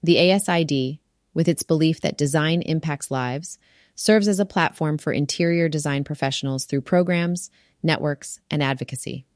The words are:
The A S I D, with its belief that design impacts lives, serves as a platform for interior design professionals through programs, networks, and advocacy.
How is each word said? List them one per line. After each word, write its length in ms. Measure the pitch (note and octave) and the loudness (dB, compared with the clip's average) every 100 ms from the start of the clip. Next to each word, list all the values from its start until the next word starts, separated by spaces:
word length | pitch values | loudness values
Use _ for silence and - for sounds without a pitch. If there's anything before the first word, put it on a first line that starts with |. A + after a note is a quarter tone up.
The 140 | E3 E3+ | 4 4
A 140 | F3 | 6
S 180 | G3 F#3+ | 4 2
I 140 | E3+ | 0
D, 360 | D#3+ C#3 C3 D3+ _ _ _ | 0 0 -2 -6 _ _ _
with 140 | - E3 | 0 0
its 160 | D#3+ | 0
belief 380 | - D#3+ D#3+ D#3+ | 0 2 2 2
that 160 | - - | -4 -2
design 440 | D3 D#3 D#3 E3+ | 0 2 2 0
impacts 480 | - D#3+ D#3+ C#3+ - | 0 -2 -2 -6 -4
lives, 460 | C3+ B2 C3+ E3 - _ _ _ - | -4 -4 -6 -10 -18 _ _ _ -6
serves 320 | - G#3+ G3+ | 2 4 4
as 140 | F#3+ | 2
a 40 | G3 | 0
platform 520 | - E3 - D#3 D3+ | 0 0 0 -2 -2
for 160 | - | -2
interior 560 | - C#3+ - E3+ E3+ E3 | -2 -2 0 0 2 2
design 340 | D3+ D3 C#3 | 0 -2 -2
professionals 640 | C#3+ D3 C3+ C3+ C#3 C3+ - | -4 -4 -2 -2 -4 -4 -2
through 160 | C#3 | -4
programs, 680 | C3+ F3+ F3+ F3 F3 F3 - _ _ _ | 2 2 2 0 0 -2 -6 _ _ _
networks, 600 | D#3+ D#3+ D3+ C#3+ - - _ | 0 0 0 -4 -8 -18 _
and 100 | D3+ | -2
advocacy. 640 | C#3 C3+ B2+ C3 - C3 C3 | 0 -2 -6 -10 -10 -12 -14